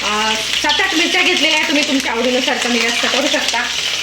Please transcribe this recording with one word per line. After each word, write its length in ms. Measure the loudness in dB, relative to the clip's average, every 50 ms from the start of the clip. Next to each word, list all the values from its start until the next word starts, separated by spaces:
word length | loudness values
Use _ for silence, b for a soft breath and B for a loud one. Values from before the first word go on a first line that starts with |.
| -4
अं, 320 | -2 -2 0 0 0 -2
सात 460 | -2 -2 -2 -4 -2 0 0 0 0
आठ 140 | 0 0 2
मिरच्या 260 | 2 2 2 2 2
घेतलेल्या 380 | 2 2 2 2 2 2 2 0
आहे, 80 | 0 2
तुम्ही 200 | 2 0 2 2
तुमच्या 240 | 0 0 0 0
आवडीनुसार 460 | -2 0 0 2 2 0 0 0 0 0
कमी 220 | 0 0 0 0
जास्त 260 | 0 0 0 0 0
करू 220 | 0 0 0 0 0
शकता. 300 | 0 0 -2 0 -2 -2 -2 -2 -4 -4 -4 -4 -2 -4